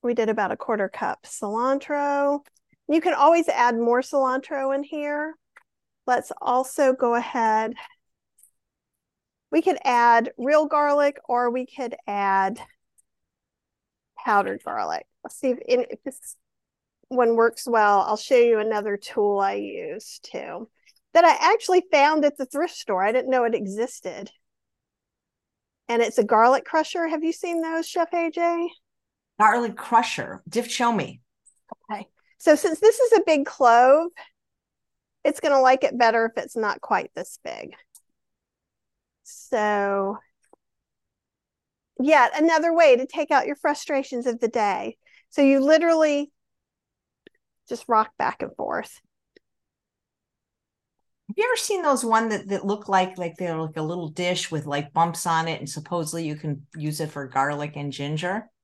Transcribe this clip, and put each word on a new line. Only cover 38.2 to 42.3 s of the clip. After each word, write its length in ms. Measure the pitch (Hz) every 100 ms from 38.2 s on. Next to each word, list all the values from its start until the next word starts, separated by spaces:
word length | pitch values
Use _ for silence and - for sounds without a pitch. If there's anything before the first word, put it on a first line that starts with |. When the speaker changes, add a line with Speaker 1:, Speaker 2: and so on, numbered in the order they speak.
| _ _ _ _ _ _ _ _ _ _
Speaker 1:
So 920 | - - - 214 214 208 202 196 196 208 _ _ _ _ _ _ _ _ _ _ _ _ _ _ _ _ _ _
yet 400 | 269 302 240